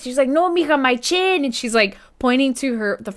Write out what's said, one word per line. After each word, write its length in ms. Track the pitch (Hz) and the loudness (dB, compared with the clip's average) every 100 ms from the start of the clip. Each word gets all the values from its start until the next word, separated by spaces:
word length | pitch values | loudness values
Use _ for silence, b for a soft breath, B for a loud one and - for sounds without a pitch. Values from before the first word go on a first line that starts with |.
She's 160 | 254 254 | -4 0
like, 120 | 262 | 2
No, 200 | 294 359 | 2 2
mija, 260 | 349 302 294 | 0 2 2
my 160 | 262 | 2
chin. 500 | 247 - 359 370 370 | 0 0 0 2 0
And 80 | 277 | 0
she's, 220 | 233 240 | -4 -2
like, 220 | 226 202 - B _ | 0 0 -2 B _
pointing 340 | 254 254 269 | 0 2 0
to 220 | 247 269 233 | -2 -4 -2
her, 200 | 214 196 | -4 -4
the 120 | 226 | -8